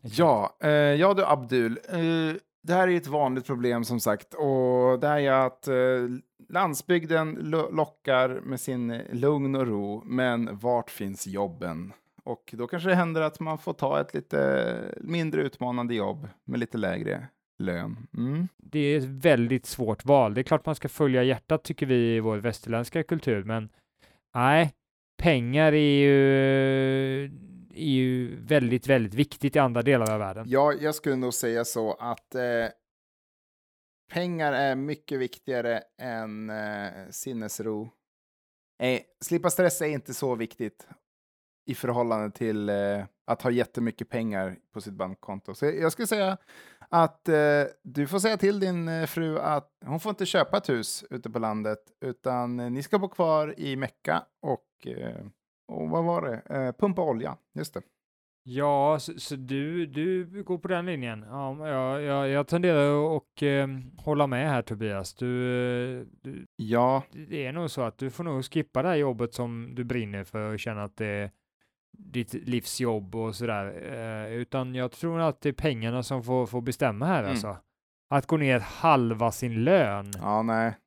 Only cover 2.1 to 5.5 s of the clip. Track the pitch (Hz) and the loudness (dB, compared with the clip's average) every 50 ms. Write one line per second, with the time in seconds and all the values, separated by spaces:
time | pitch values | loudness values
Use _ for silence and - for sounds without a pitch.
2.1 | 165 165 160 156 156 185 _ _ _ _ _ 156 175 185 185 185 180 170 170 139 | 0 0 0 -2 -4 -6 _ _ _ _ _ 0 2 4 4 4 2 0 0 -2
3.1 | 143 151 147 131 127 131 123 - 139 120 120 123 120 120 117 110 123 117 - 113 | 0 2 2 2 0 -2 -4 -4 -4 0 0 0 0 0 0 -2 -2 0 2 0
4.1 | 104 104 - _ - - 151 139 135 131 127 127 127 123 123 127 131 123 143 147 | 0 0 -4 _ -6 -2 0 0 2 2 2 2 4 4 6 4 4 4 2 2
5.1 | 147 147 143 139 131 131 131 127 | 2 2 4 4 4 4 4 2